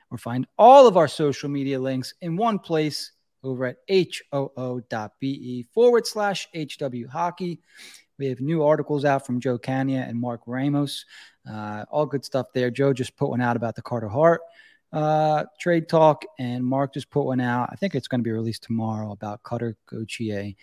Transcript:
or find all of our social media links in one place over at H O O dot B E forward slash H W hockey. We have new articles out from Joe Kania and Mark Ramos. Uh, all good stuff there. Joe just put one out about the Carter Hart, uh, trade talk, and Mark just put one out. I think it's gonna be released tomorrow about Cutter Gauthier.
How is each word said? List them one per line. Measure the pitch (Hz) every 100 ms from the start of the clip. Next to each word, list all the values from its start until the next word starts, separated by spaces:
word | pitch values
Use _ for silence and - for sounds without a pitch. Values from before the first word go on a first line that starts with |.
| _
or | 120
find | 113 123 - -
all | 220 277 247
of | 180
our | 151
social | - 151 131 143
media | 143 135 135
links | 131 131 127 -
in | 175 165
one | 226 202
place | - 160 151 139 - _ _ _
over | 131 127 127
at | 123 -
H | 190 160 - -
O | 139 135 -
O | 127 123 113
dot | 113 107 -
B | 135
E | 139 123 123 117
forward | 220 240 233 226
slash | 208 202 190 -
H | 165 156 -
W | 139 123 117
hockey. | 147 175 165 180 160 _ - - - _ -
We | 139
have | 123
new | 139 165
articles | 147 151 147 147 143
out | 135 -
from | 123
Joe | 131 120
Kania | - 131 135 131 127
and | 117
Mark | 123 120 -
Ramos. | 127 139 143 139 - - - - _ -
Uh, | 110 107 104 -
all | 151 147
good | 139 -
stuff | 131 123
there. | 131 123
Joe | 117 139
just | 127 127 -
put | 139
one | 123
out | 123 117
about | 113 -
the |
Carter | - 120 107
Hart, | 120 165 165 - - - _ _
uh, | 160 151 156 156 151 - -
trade | 175 170 160
talk, | 165 156 143 - -
and | 123 123 127
Mark | 135 139
just | 147 -
put | 147 139
one | 127
out. | 123 123 123
I | -
think | 196 139
it's | -
gonna | 127
be | 117
released | 110 113 110
tomorrow | - 113 110 107 107
about | 104 104 104
Cutter | - 117 117 107 _
Gauthier. | 117 110 - 110 101 101 98